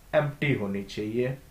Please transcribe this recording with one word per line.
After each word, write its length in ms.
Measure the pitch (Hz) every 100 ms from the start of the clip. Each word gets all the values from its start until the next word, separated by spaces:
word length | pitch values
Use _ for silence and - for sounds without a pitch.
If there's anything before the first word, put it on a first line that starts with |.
| -
empty 400 | 156 147 - 147
होनी 280 | 110 101 98
चाहिए। 540 | 95 - 107 117 127 139 -